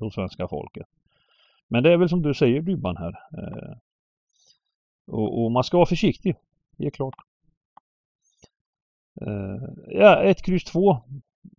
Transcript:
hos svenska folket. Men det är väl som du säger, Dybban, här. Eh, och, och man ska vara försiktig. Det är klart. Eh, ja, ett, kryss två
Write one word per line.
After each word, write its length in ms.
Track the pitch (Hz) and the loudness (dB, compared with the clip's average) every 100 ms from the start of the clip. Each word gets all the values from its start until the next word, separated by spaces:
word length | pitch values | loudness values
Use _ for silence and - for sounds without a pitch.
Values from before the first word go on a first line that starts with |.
hos 140 | 107 | -8
svenska 340 | 104 92 - 90 | -6 -8 -6 -8
folket. 380 | 76 - - - _ _ _ _ _ _ _ _ | -8 -10 -16 -18 _ _ _ _ _ _ _ _
Men 140 | 117 | 2
det 100 | 156 | 4
är 40 | 175 | 4
väl 120 | 175 | 2
som 140 | 175 | 0
du 120 | 147 | -2
säger, 260 | - 127 135 | 2 2 2
Dybban, 340 | 165 160 92 90 | -2 -4 -6 -6
här. 120 | 85 - - - | -10 -12 -16 -14
Eh, 380 | - - - - _ _ _ _ _ _ _ _ _ _ _ _ - | -12 -12 -16 -18 _ _ _ _ _ _ _ _ _ _ _ _ -10
och, 380 | - 107 - | -4 -4 -2
och 80 | 113 | 0
man 120 | 123 | 0
ska 120 | - 175 | 2 2
vara 100 | 170 | 2
försiktig. 480 | 175 190 - 190 - _ _ _ - | 2 0 0 -4 -6 _ _ _ -8
Det 80 | 143 | -8
är 40 | |
klart. 240 | - 135 - _ _ _ _ _ - _ _ _ _ _ _ _ _ _ _ _ _ _ - - | -6 -8 -10 _ _ _ _ _ -20 _ _ _ _ _ _ _ _ _ _ _ _ _ -14 -8
Eh, 420 | 101 95 98 - - - - | -8 -8 -10 -12 -16 -8 6
ja, 220 | 202 165 | 6 8
ett, 200 | 196 185 | 4 0
kryss 220 | 185 180 | 0 -4
två 320 | - 165 196 127 - 135 - _ - | -2 2 2 2 -4 -18 -18 _ -20